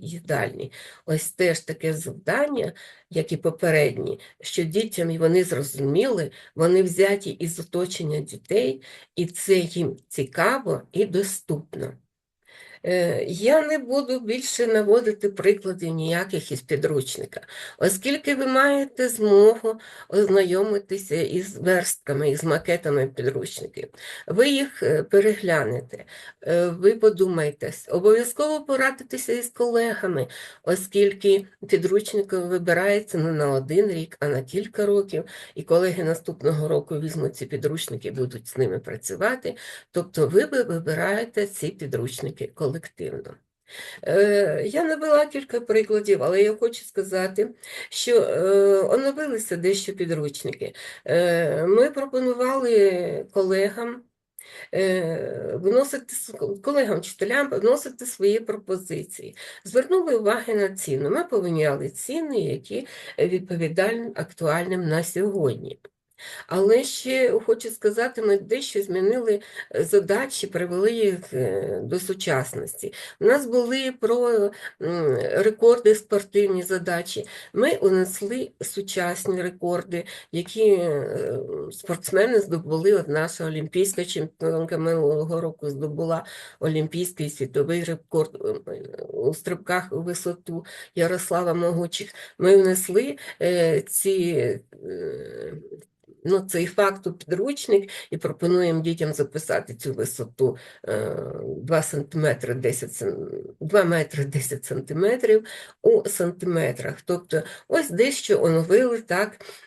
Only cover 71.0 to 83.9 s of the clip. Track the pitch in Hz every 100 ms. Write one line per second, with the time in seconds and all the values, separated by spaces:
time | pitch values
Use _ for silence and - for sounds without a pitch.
71 | 208 180 - 127 117 95 104 95 117 180
72 | 190 190 180 131 - - - - - -
73 | - - 214 285 247 247 240 269 262 254
74 | 220 240 240 226 202 - - - 151 175
75 | 151 123 - - 214 214 233 240 214 214
76 | - 202 196 202 202 185 180 190 175 170
77 | 175 - - - - - 277 - 196 185
78 | 185 - 202 254 262 - - 202 196 190
79 | 175 175 196 185 180 180 175 175 185 170
80 | 175 - - 165 175 220 214 190 175 147
81 | 113 - 85 120 - 76 71 - - 170
82 | - 190 226 226 202 165 156 160 190 196
83 | 156 151 165 - 160 156 151 180 196